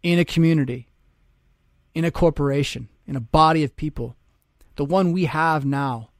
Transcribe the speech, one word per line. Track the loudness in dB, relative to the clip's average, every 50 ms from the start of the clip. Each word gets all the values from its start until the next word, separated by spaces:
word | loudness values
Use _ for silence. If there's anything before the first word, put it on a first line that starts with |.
| 0
in | 0 2 2
a | 0
community | 0 0 2 2 2 2 2 0 -2 -6 -12 -14 _ _ _ _ _ _ _ _ _ _ _ _ _ _ _ _ _ _ _ _ _ _
in | -2 -2
a | -2
corporation, | 0 2 0 0 2 0 -2 0 0 0 -2 -4 -6 -12 -14 -16 _ _ _
in | -8 -8
a | -8
body | -6 0 4 6 6 6 4 2 0
of | -2 _
people, | -8 -8 -8 -6 -8 -12 -12 -12 _ _ _ _ _ _ _ _ _ _ _ _
the | -6 -4
one | 0 2 2 2 2
we | 2 0 -2
have | -2 0 0 2 2 2 0 0
now | -2 -2 -2 -2 -4 -4 -8 -10 _ _